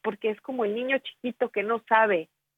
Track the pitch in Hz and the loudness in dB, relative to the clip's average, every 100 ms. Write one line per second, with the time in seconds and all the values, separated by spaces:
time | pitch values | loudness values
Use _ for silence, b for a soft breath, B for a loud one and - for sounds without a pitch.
0 | 220 208 220 208 - 254 208 220 254 269 | -8 -4 -4 -4 -8 -4 -2 -2 -2 -2
1 | - - 247 - 240 208 202 233 - 220 | -4 -10 -8 -4 -2 -2 -2 -2 2 4
2 | 220 180 156 _ _ | 4 2 -2 _ _